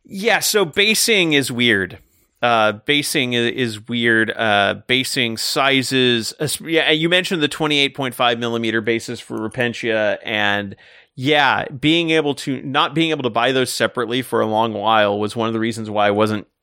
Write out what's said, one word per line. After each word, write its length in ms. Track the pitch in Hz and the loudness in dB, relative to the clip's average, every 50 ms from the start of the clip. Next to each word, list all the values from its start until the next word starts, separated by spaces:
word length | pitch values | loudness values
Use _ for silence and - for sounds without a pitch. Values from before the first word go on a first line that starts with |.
| _ | _
Yeah, 360 | - 208 190 208 226 196 165 | -14 -12 -4 0 2 2 2
so 240 | 135 - - 208 190 | 2 2 2 2 2
basing 680 | 156 - 202 202 220 214 - - 233 220 196 175 160 151 | 2 2 2 2 2 4 2 2 2 4 4 4 4 4
is 200 | 139 131 135 127 | 2 2 2 0
weird. 480 | 120 123 120 107 98 92 87 - - _ _ _ _ _ _ _ - 127 | 2 4 4 4 4 2 -2 -6 -16 _ _ _ _ _ _ _ -2 0
Uh, 300 | 120 117 113 107 107 104 | 2 4 4 4 2 0
basing 640 | 107 - - 147 147 139 - - 151 127 123 123 | -2 -2 -2 0 0 0 0 -2 -2 -2 0 0
i-, 20 | 120 | 0
is 480 | 117 117 113 120 127 113 107 107 110 | 0 0 -2 -2 -4 -4 -6 -10 -10
weird. 460 | - 120 117 117 117 113 113 110 107 - | -6 -4 0 2 2 4 4 2 0 -2
Uh, 480 | - 113 107 101 101 101 98 101 101 - - | -2 0 2 2 4 2 2 0 -4 -2 -2
basing 480 | 123 131 123 - - 139 123 113 113 | -2 -2 0 -2 -2 -2 -2 -2 -4
sizes. 960 | 110 - - - 151 135 139 135 135 123 - 131 131 127 123 120 113 110 - - - | -6 -6 -4 -2 0 0 2 2 0 0 0 0 2 2 2 2 0 -2 -6 -8 -6
Uh, 40 | 151 | -6
s-, 160 | 131 - - | -6 -6 -8
yeah, 300 | - 156 165 160 135 147 | -6 -2 0 0 2 2
you 180 | 156 156 160 170 | 0 0 0 0
mentioned 320 | 175 185 185 - 196 160 | 0 0 0 -2 -2 -2
the 60 | 147 | -2
twenty-eight 480 | 139 - - 156 151 147 143 139 135 - | -2 -2 -2 -2 0 2 0 0 0 -2
point 180 | - 135 123 - | -4 -6 -6 -2
five 280 | - 127 120 120 117 | 0 0 0 0 0
millimeter 400 | 120 117 117 113 113 113 110 113 | -2 -2 -2 -2 -2 -2 -2 -2
bases 400 | 107 117 113 113 - - 120 - | 0 -2 -2 -2 -4 -8 -12 -12
for 180 | - - 113 113 | -12 -10 -10 -8
Repentia, 800 | 110 110 - 131 120 120 110 - - 113 110 110 107 104 98 - - | -8 -8 -4 -2 -2 -2 -4 -4 -4 -2 0 0 0 0 -2 -4 -6
and 500 | - 110 107 104 101 101 101 101 98 104 _ - - - - _ _ _ | -4 -2 0 0 0 0 -2 -4 -6 -12 _ -20 -20 -20 -20 _ _ _
yeah, 540 | 131 127 143 151 147 139 127 107 - - - | -6 0 2 2 4 4 4 2 0 -2 -6
being 420 | 147 123 - 156 165 170 170 160 | -8 -2 0 2 2 2 2 2
able 240 | 160 160 151 147 135 | 2 2 2 0 -2
to, 260 | - - 147 131 120 - | -4 -4 -6 -6 -6 -6
not 340 | 143 131 147 170 143 143 | -4 -2 0 0 0 0
being 140 | 160 165 160 | 0 0 0
able 120 | 156 147 131 | -2 -2 -2
to 80 | 120 | -2
buy 220 | 107 117 117 131 135 | 0 2 2 2 2
those 200 | 131 127 - - | 2 0 0 0
separately 500 | - 117 107 - 123 117 107 123 131 123 | -2 -2 -2 0 -2 -4 -2 -4 -4 -4
for 180 | - 120 113 | -2 0 0
a 60 | 113 | 0
long 260 | 110 107 110 113 117 104 | 0 0 0 -2 -2 -2
while 480 | 104 101 110 113 107 104 101 101 104 | -2 0 2 4 4 4 4 2 0
was 160 | 104 104 - | -2 -4 -2
one 100 | 120 110 | -2 -2
of 80 | 113 113 | -2 -2
the 60 | 110 | -2
reasons 280 | 110 117 110 113 110 107 | -2 -2 -4 -6 -8 -6
why 200 | 104 104 104 104 | -2 0 2 2
I 20 | |
wasn't 380 | 101 104 110 107 110 104 - _ _ _ | 4 4 2 2 2 -4 -6 _ _ _